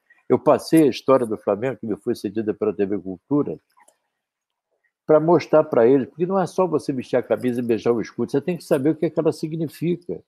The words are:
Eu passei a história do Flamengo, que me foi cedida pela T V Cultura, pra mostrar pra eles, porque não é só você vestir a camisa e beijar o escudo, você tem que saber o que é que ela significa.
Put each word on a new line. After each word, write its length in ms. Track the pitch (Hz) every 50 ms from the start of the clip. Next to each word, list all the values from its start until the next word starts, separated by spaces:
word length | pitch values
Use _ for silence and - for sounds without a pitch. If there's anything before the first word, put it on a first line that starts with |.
| _ _ _ _ _
Eu 120 | - 127 -
passei 440 | - 156 131 - - - 160 160 151
a 40 |
história 380 | 127 - - - - 131 127 120
do 120 | 107 104
Flamengo, 400 | - - 110 101 98 123 135 117
que 80 | - 117
me 100 | 110 95
foi 200 | - _ 123 110
cedida 380 | - - 104 95 110 104 104 95
pela 200 | - 107 107 87
T 120 | 95 101
V 120 | 95 104
Cultura, 640 | 92 87 95 90 - _ _ 143 147 131 - 78 - _ _ _ _ _ _ _ _ _ _ _ _ _ _ _ _ _ _ _ _ _ _ _ _ _ _ _ _ _
pra 140 | - 156 151
mostrar 420 | 156 165 175 143 - - 160 156 151
pra 240 | 156 139 120 113
eles, 200 | 123 139 139 117 -
porque 160 | - 156 180
não 120 | 175 196
é 80 | 196 175
só 220 | 147 - 190 185
você 240 | 170 156 143 - -
vestir 240 | 139 123 113 - 139
a 80 | 123 120
camisa 380 | - 110 107 120 127 120 127
e 20 | 120
beijar 300 | 117 113 101 - 120 120
o 80 | 110
escudo, 280 | 90 - - - 120 -
você 120 | - 143
tem 160 | - 180 175
que 60 | - -
saber 260 | - 165 139 131 156
o 60 | 151
que 100 | - 170
é 40 | 156
que 100 | - 170
ela 120 | 156 160
significa. 880 | 143 - 165 156 165 160 165 139 - - 180 175 170 165 _ - 87 - -